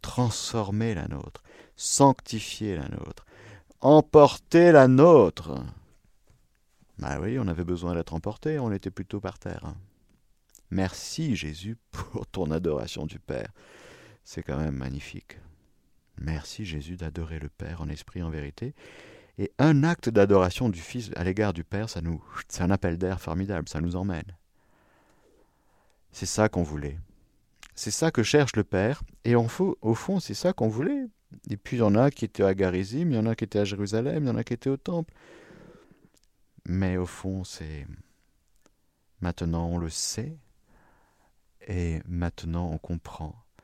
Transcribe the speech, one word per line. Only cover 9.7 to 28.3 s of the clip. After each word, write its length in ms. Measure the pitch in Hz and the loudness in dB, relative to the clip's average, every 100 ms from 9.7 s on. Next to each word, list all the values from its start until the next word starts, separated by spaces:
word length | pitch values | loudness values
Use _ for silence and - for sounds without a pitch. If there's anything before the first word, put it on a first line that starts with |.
| 92 92 _ _ _ _ _ _ - _ | -14 -18 _ _ _ _ _ _ -20 _
Merci 680 | 90 95 - - - 160 101 | -2 -2 -4 -12 -6 -4 -4
Jésus 400 | 76 78 98 117 _ | -4 -10 -10 -12 _
pour 360 | - - - - | -14 -10 -10 -8
ton 240 | - 82 | -6 -2
adoration 560 | 80 87 73 - - 76 | -2 -2 -2 -6 -8 -10
du 120 | - | -12
Père. 340 | - 65 52 - - - - - - - | -10 -10 -10 -16 -20 -20 -20 -20 -20 -20
C'est 180 | - - | -16 -14
quand 160 | 82 69 | -8 -4
même 180 | 78 67 | -4 -6
magnifique. 640 | 65 69 - - - - - - _ _ _ _ _ - | -8 -10 -12 -18 -18 -20 -20 -20 _ _ _ _ _ -12
Merci 460 | 73 78 - - | -6 -6 -8 -12
Jésus 320 | 101 78 73 90 | -8 -8 -10 -10
d'adorer 420 | 82 82 80 80 | -10 -8 -8 -8
le 100 | 73 | -12
Père 320 | - 76 85 | -12 -12 -10
en 80 | 76 | -10
esprit, 340 | 76 - 90 | -10 -12 -8
en 80 | 82 | -6
vérité. 440 | 78 71 - 120 - - - - - - - | -6 -10 -10 -12 -12 -20 -20 -20 -20 -20 -8
Et 140 | 101 - | -8 2
un 260 | 147 147 | 4 4
acte 240 | 156 170 123 | 4 0 2
d'adoration 600 | 113 98 98 90 - 123 | 4 6 6 4 0 -2
du 120 | 85 | -2
Fils 300 | - 123 107 - | -8 -10 -10 -4
à 80 | |
l'égard 280 | 87 95 104 | -2 0 -2
du 120 | 85 | -2
Père, 240 | 80 98 113 | -6 -6 -6
ça 120 | - | -6
nous, 220 | 82 80 - - - | -6 -6 -10 -16 -14
c'est 140 | - | -4
un 80 | 87 | 0
appel 280 | 98 92 85 | 0 0 -2
d'air 220 | 92 92 | -2 -4
formidable, 480 | - 85 98 92 - | -6 -6 -4 -6 -6
ça 120 | - | -6
nous 160 | 85 90 | -4 -4
emmène. 400 | 98 82 95 90 _ _ _ _ _ _ _ _ _ _ _ _ _ _ _ _ _ | -4 -6 -10 -18 _ _ _ _ _ _ _ _ _ _ _ _ _ _ _ _ _
C'est 160 | - 95 | -10 -6
ça 220 | - 107 | 0 2
qu'on 140 | 90 | 2
voulait. 360 | 78 76 73 78 - _ _ _ _ _ - - | -2 -4 -8 -10 -16 _ _ _ _ _ -20 -10
C'est 140 | - | -8
ça 200 | - 165 | -2 0
que 120 | 139 | 2
cherche 340 | 110 | 4